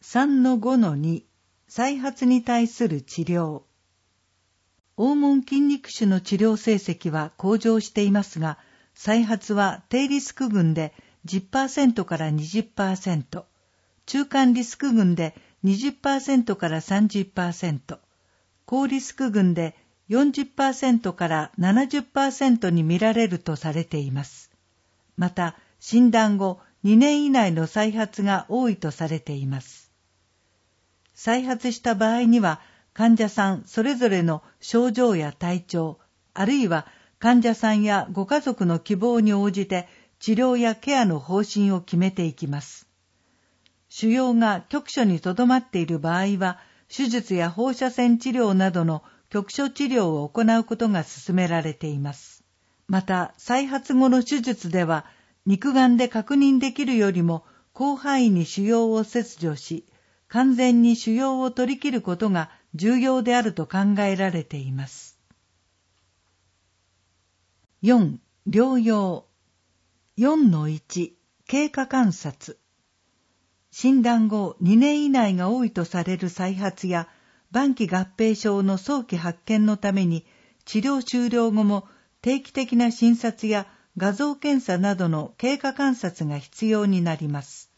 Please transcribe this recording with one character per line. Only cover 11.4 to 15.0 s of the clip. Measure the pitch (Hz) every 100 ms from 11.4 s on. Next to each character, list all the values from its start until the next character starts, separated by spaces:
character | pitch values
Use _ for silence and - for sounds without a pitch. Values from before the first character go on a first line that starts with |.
パ | 190 262
ー | 269
セ | 269 269
ン |
ト | 233 -
か | 160
ら | 160
二 | 151 156
十 | 202
パ | 226 - 196
ー | 185
セ | 190 165
ン |
ト、 | 131 175 - _ _ _ _ _ -
中 | 277 277
間 | 269 262
リ | 240
ス | 240 -
ク | 285
群 | 226